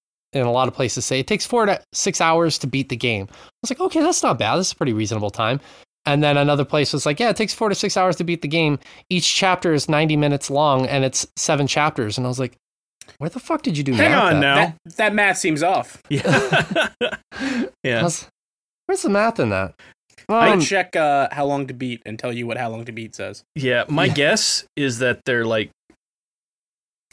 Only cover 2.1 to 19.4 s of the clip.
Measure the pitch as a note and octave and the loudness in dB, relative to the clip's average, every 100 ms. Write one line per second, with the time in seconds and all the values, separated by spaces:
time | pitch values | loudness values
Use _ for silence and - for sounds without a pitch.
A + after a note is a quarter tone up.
2.1 | - E3 E3 E3 - C3+ C3+ C3 A#2 B2 | 0 2 4 2 0 -4 -4 -4 -2 -2
3.1 | G#2 G2 - - _ - C4 F#4 D#4+ D#4+ | -2 -6 -14 -20 _ -8 -4 -2 0 0
4.1 | - B3+ B2 G#2+ D3+ F#3+ - D3 G#2+ G#2+ | 2 0 0 0 0 -2 -2 -2 -2 -2
5.1 | A2 G2+ - A2 C#3 - - - _ D3 | -2 -4 -2 -2 -2 -6 -20 -20 _ 0
6.1 | C#3+ D3 C#3+ C#3+ D3 C#3 D3+ C#3 D3 D3+ | 2 4 4 2 2 0 0 0 -2 -2
7.1 | D3 A#3 G3 G#3 - A3 F#3+ G3+ G3 F#3 | 0 0 0 -2 -2 -2 -2 -2 0 0
8.1 | - E3+ E3+ D3 E3 D#3 C#3+ - - - | 0 -2 -4 -2 0 2 0 -6 -16 -4
9.1 | F3+ - - F#3+ F3+ F3 D3 - D3+ D#3 | -2 0 2 2 2 2 0 2 2 2
10.1 | D3+ D3 C#3+ - C#3 D3+ C3 B2+ C#3 C3+ | 2 2 0 -2 2 4 4 2 0 0
11.1 | - - - - D3 C#3 D3+ D3+ D3 G#2+ | -2 -6 -6 0 0 2 2 0 0 -4
12.1 | A2+ B2+ B2+ B2+ _ _ _ _ - - | -2 -4 -4 -6 _ _ _ _ -20 -20
13.1 | - D3+ B3 - D#4 B3 D3 C#3 A#2+ - | -10 -10 -8 -4 -4 -2 -2 0 2 4
14.1 | C4+ F#3+ D3+ C#3 C#3+ E3 D#3+ - - G#3+ | 4 4 4 4 4 2 -2 -10 -2 0
15.1 | G#3 G3+ - E3 D3 E3+ E3 - - - | 2 2 2 0 0 0 0 -2 -10 -4
16.1 | C#3 F#3 D3+ G4+ F4 - E4 A#3 - A#3 | -2 2 2 2 0 0 -2 -2 -2 -6
17.1 | - - - C4+ B3 F4+ - C3 A#2 E3+ | -6 -14 -8 -4 -4 -6 -4 -2 0 0
18.1 | - - _ _ _ _ _ - F#4+ D#4+ | -4 -12 _ _ _ _ _ -6 -2 0
19.1 | G3+ A3+ A3+ | 2 2 0